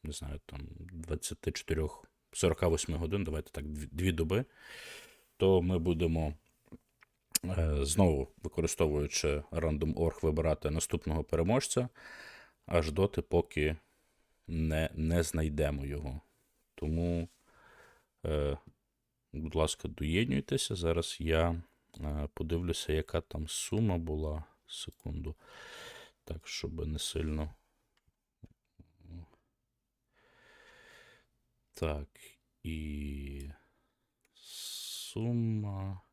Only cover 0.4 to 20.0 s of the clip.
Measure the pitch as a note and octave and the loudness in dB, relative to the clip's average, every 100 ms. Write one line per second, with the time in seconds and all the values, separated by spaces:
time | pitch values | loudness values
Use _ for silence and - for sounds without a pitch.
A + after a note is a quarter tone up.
0.4 | - C#2 C#2+ F2 F2 F2 D#2+ D#2 - - | -10 -10 -10 -12 -12 -10 -6 -4 -4 -4
1.4 | - - - D#2 D2+ - - _ _ - | -4 -4 -2 0 0 -4 -20 _ _ 2
2.4 | F2+ D#2+ F2+ E2 - D2+ D#2+ G2+ D#2 D#2 | 2 4 2 2 0 -2 0 0 0 -4
3.4 | - - D2+ D2+ D2 D2 F#2 E2 D#2+ G2 | -6 -8 -8 -8 -6 0 2 2 2 2
4.4 | C3+ - - - - - - - _ _ | 0 -10 -18 -16 -16 -16 -20 -20 _ _
5.4 | F#2+ F#2+ F2 F2+ E2+ E2 E2+ E2 D#2 D2 | 6 8 6 4 4 4 4 4 0 -2
6.4 | _ _ _ - _ _ - _ _ - | _ _ _ -20 _ _ -20 _ _ -2
7.4 | - F2 D#2+ D2 C#2 E2 F#2 C#2+ B1+ - | 0 2 2 2 2 6 6 6 0 -6
8.4 | - - E2 - D#2+ D2 D2 - D2+ C#2+ | -6 0 0 2 2 4 0 0 2 0
9.4 | - E2 D#2+ D2+ D#2 - E2 - D#2+ D2+ | 0 0 2 2 0 2 0 2 2 4
10.4 | D#2 D2+ D2+ D#2 - E2+ - D#2 C#2 D#2+ | 2 2 0 -2 0 -2 0 -2 0 2
11.4 | E2+ B2 - - B2 - - - - - | 4 4 2 0 -2 -8 -20 -18 -18 -20
12.4 | - _ - E2+ D#2+ D2+ G2 - - E2+ | -20 _ 2 2 4 2 2 2 2 2
13.4 | - - D2+ D#2 _ _ _ _ _ _ | 4 2 2 0 _ _ _ _ _ _
14.4 | - E2 D#2+ D#2 D#2+ - D#2+ F2 E2 D#2+ | -6 0 2 2 0 0 2 2 2 0
15.4 | D#2 D2 D2 C#2+ C#2 C#2 D#2 D2 _ _ | 0 2 0 0 -4 -6 -6 -8 _ _
16.4 | _ _ _ - D#2 E2 F2 E2+ E2+ _ | _ _ _ -6 -2 0 2 0 -4 _
17.4 | _ _ - - - _ _ _ D#2+ D2+ | _ _ -20 -20 -20 _ _ _ -2 0
18.4 | D2 C#2+ - _ _ _ _ _ _ D#2 | 0 -2 -8 _ _ _ _ _ _ -8
19.4 | D#2 E2 D#2 - D2 D2+ | -2 2 2 0 -8 -4